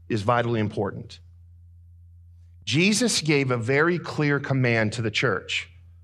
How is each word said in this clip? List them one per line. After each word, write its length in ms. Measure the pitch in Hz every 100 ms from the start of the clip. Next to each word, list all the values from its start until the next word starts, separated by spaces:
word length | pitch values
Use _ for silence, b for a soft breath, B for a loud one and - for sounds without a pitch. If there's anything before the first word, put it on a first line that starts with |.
| -
is 120 | 117
vitally 380 | 98 120 117 117
important. 600 | 104 - 98 - - - - - - - - - - - - - - - - - -
Jesus 540 | 131 190 208 240 -
gave 280 | 151 147 131
a 80 | 123
very 400 | 113 139 170 175
clear 420 | 175 - 147 143
command 540 | 135 135 127 117 107
to 80 | 107
the 80 | 110
church, 640 | - 127 95 - - - - - -